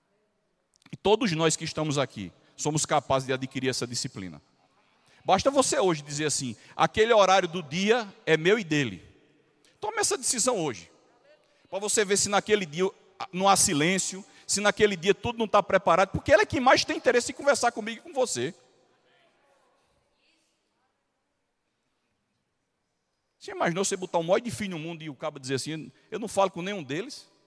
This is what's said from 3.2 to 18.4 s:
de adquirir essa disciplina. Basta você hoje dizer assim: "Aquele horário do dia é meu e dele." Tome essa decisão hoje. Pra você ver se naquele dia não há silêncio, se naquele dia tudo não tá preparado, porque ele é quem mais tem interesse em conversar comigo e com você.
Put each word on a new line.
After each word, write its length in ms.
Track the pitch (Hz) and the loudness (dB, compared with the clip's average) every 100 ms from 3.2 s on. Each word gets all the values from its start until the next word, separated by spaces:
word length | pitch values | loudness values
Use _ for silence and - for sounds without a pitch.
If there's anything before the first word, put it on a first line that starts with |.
| 131 | 0
de 60 | |
adquirir 360 | 131 131 135 131 | -4 -4 -4 -4
essa 180 | 123 123 | -4 -4
disciplina. 540 | 120 135 110 92 71 _ _ _ _ _ _ _ _ | -6 -8 -10 -14 -14 _ _ _ _ _ _ _ _
Basta 260 | - 190 277 | 0 2 2
você 280 | 277 - 285 | 2 2 2
hoje 240 | 190 156 | 2 0
dizer 240 | 143 147 151 | -4 -4 -4
assim: 300 | - 127 - - - | -2 -6 -10 -10 -2
"Aquele 360 | 160 220 226 | 0 2 4
horário 360 | 220 185 190 175 | 6 6 4 2
do 140 | 180 | -4
dia 440 | 143 170 202 240 202 - | -6 -2 2 0 -2 -8
é 120 | - 160 | 0 2
meu 220 | 165 233 | 4 2
e 60 | |
dele." 380 | 165 151 123 82 - _ _ _ _ _ _ _ | 2 -2 -2 -6 -18 _ _ _ _ _ _ _
Tome 180 | 427 440 | -8 -2
essa 180 | - 311 | -2 -2
decisão 420 | 233 240 247 220 | -4 -2 -2 -2
hoje. 320 | 151 101 82 _ _ _ _ _ _ _ - | -4 -6 -14 _ _ _ _ _ _ _ -12
Pra 100 | 190 | -8
você 260 | 208 226 | -2 0
ver 120 | 196 202 | 2 2
se 120 | 202 | 2
naquele 380 | 196 196 208 170 | 0 2 0 0
dia 180 | 156 190 - _ - - | -2 -2 -2 _ -14 -8
não 160 | 180 196 | 0 4
há 80 | 190 | 4
silêncio, 680 | - 143 160 190 - 190 - - - | 4 2 2 0 -4 -8 -16 -16 -6
se 140 | 196 | -2
naquele 360 | 208 - 208 190 | 0 4 2 2
dia 180 | 185 | 0
tudo 240 | 190 240 233 | 0 -2 -4
não 100 | 214 | 2
tá 140 | 208 | 2
preparado, 480 | 190 190 190 170 190 | 4 2 4 4 2
porque 220 | - - | 0 4
ele 100 | 320 | 4
é 40 | 427 | 4
quem 140 | 320 | 2
mais 240 | 254 - | 4 4
tem 120 | - 320 | 2 -2
interesse 360 | 262 240 262 | 2 0 0
em 20 | |
conversar 380 | - 285 226 240 | -4 0 2 0
comigo 280 | 233 214 226 | -2 -8 -10
e 20 | |
com 100 | 339 | -8
você. 420 | 277 254 123 | -4 -2 -2